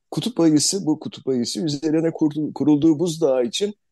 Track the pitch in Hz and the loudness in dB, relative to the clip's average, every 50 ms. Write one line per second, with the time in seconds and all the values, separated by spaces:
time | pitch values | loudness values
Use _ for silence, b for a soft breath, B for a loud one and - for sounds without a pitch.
0 | _ _ - 160 147 226 - - 165 160 156 147 - - - 196 180 147 156 151 | _ _ -8 -4 -4 -4 0 2 4 4 4 4 2 2 -2 -2 -2 -2 -2 -2
1 | - 226 - - - - 131 123 117 - - 202 190 156 147 139 - 156 151 165 | -4 -12 -14 -10 -6 -4 -2 -2 -2 -4 -4 -4 -4 -4 -4 -2 -2 0 0 0
2 | 160 165 160 - 160 151 147 151 151 123 - - 139 143 151 147 143 165 160 139 | 0 0 -2 0 0 0 0 -2 -6 -6 -4 -2 2 2 4 4 4 2 2 2
3 | 175 180 156 160 160 143 131 131 123 117 - - 196 208 208 - _ _ | 0 -4 -2 0 0 2 2 2 0 0 -2 -4 -4 -4 -6 -10 _ _